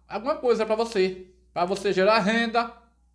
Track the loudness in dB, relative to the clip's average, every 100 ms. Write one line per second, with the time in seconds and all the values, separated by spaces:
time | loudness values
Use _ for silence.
0 | -12 -8 -4 -2 0 0 0 -2 -2 0
1 | -2 -2 -16 _ _ -4 -2 -2 0 2
2 | 4 4 4 0 0 -2 -2 -8 _ _
3 | _